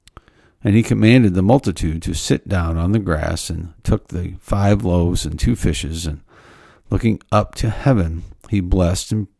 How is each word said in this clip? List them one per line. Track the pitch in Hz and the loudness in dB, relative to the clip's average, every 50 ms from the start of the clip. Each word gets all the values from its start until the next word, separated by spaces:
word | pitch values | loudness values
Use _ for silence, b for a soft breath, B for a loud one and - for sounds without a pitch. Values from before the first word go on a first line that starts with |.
| _ - b b b b b b b b b b - | _ -20 b b b b b b b b b b 0
And | 101 98 | 2 2
he | 113 110 | 4 4
commanded | - 117 107 107 107 120 131 120 104 90 | 2 2 4 6 6 6 6 6 4 4
the | 92 92 | 2 4
multitude | 98 123 143 - - 85 - - 80 78 82 | 4 4 2 2 -2 -4 -2 -4 -4 -4 -4
to | - - 87 | -6 -6 -6
sit | - - - 131 - - - | -6 -2 -2 -2 -2 -2 -2
down | - 92 85 82 82 80 | -2 -2 0 0 -2 -2
on | 82 90 | 0 0
the | 104 113 | 0 0
grass, | - - 82 76 78 80 82 82 - - | 0 -2 -2 -2 -2 -4 -4 -6 -6 -8
and | 87 82 82 85 - - _ | -8 -8 -10 -12 -14 -8 _
took | - 120 107 - - | 0 0 0 -2 -6
the | - 90 87 82 92 - | -8 -8 -8 -8 -10 -12
five | - - - 101 101 101 104 98 - | -6 -4 -2 0 2 2 2 2 2
loaves | 92 87 87 85 87 90 87 - | 2 2 2 2 2 0 -2 -2
and | 80 78 78 | -4 -4 -2
two | - 117 120 | 0 0 0
fishes, | - - 95 80 - - 71 80 82 82 | 0 0 -2 -2 -2 -4 -6 -8 -6 -6
and | 80 76 - - b b b b b b b b b b b b - | -6 -8 -8 -12 b b b b b b b b b b b b -4
looking | 107 95 - 113 104 - - _ | -4 0 0 0 -2 -2 -4 _
up | - 104 104 - - | 0 0 0 -2 -4
to | - - 120 | -4 -4 -4
heaven, | 104 - - 143 135 107 90 82 82 85 87 - - - - - | -4 -2 0 0 2 2 0 -2 -4 -6 -10 -14 -18 -20 -10 -4
he | - 101 | -2 -2
blessed | 92 90 98 95 90 85 90 90 - - | 0 0 2 2 2 2 0 -2 -4 -4
and | - 110 104 - _ _ | -4 -4 -4 -6 _ _